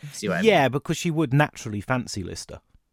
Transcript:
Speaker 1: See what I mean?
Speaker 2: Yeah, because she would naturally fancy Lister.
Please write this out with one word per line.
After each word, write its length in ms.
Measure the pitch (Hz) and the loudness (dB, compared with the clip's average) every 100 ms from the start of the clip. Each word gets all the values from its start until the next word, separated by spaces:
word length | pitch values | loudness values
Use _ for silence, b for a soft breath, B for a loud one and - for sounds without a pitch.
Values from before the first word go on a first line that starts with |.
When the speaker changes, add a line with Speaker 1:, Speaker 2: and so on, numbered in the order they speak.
| 147 | -18
Speaker 1:
See 160 | - 104 | -6 -2
what 100 | 175 | 2
I 20 | |
mean? 80 | 214 | 4
Speaker 2:
Yeah, 200 | 180 135 | 6 4
because 280 | 131 - 160 | 0 -4 -4
she 140 | 175 | -2
would 220 | 156 147 | -2 2
naturally 460 | 139 147 - 113 104 | 4 2 0 -8 -8
fancy 400 | - 127 - 104 | -4 -4 -4 -8
Lister. 380 | 87 - - - _ _ _ | -8 -10 -14 -18 _ _ _